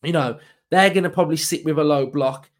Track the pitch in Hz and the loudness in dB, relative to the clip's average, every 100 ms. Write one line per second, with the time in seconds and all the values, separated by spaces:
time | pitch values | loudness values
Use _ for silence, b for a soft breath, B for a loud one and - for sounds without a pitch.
0 | 151 170 127 113 b b b 175 196 180 | -2 -2 -2 -6 b b b 4 4 4
1 | 175 180 170 160 - - 156 151 151 143 | -2 -2 -2 0 -4 -4 -2 0 2 0
2 | 131 147 131 135 _ _ | -2 -2 -4 -4 _ _